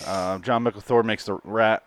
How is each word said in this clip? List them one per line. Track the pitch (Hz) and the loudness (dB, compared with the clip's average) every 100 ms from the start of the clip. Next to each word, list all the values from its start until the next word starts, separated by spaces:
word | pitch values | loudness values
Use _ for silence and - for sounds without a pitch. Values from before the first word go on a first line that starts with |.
| 76 | -6
Uh, | 95 92 95 | -4 -4 -4
John | 107 117 | -2 0
Micklethor | 120 104 - 120 | 0 -4 2 2
makes | 113 107 - | 2 -2 -4
the | 95 | -8
rat, | 87 110 110 110 | -4 2 4 2